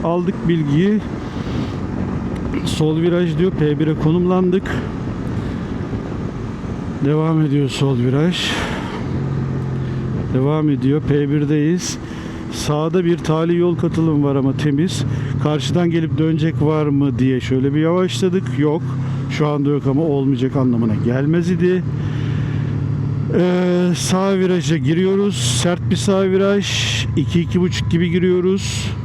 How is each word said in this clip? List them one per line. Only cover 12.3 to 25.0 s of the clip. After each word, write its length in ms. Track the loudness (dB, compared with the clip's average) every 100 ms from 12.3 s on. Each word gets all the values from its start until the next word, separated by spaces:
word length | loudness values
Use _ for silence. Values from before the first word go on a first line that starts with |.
| -10 -8
Sağda 540 | -6 -2 0 0 2 2
bir 120 | 0
tali 380 | 0 0 2 2
yol 200 | 2 2
katılım 480 | 0 2 2 2
var 120 | 2 2
ama 220 | 0 0
temiz. 460 | 0 2 0 0 -2 -2 -2 -2
Karşıdan 460 | 0 0 0 2 2
gelip 280 | 0 0 0
dönecek 440 | 2 2 0 2
var 240 | 2 2 2
mı 340 | 2 2 2
diye 200 | 2 2
şöyle 340 | 0 0 2
bir 60 | 2
yavaşladık. 800 | 2 2 0 0 0 0 -2 0
Yok. 220 | 0 0 -2 -4 -4 -4 -4
Şu 180 | 0 0
anda 220 | 0 0
yok 180 | 0 2
ama 140 | 0
olmayacak 540 | 2 2 2 2 0 2
anlamına 400 | 2 2 2 0 0
gelmez 460 | 2 2 2 2
idi. 320 | 2 2 2 0 -4 -4 -2 -2 -2 -2 -2 -2 -2 -2 -2 -2 -2 -2 0
Ee, 520 | 2 2 2 2 2 0
sağ 420 | 0 0 2 2
viraja 400 | 2 2 2 0
giriyoruz. 580 | 2 2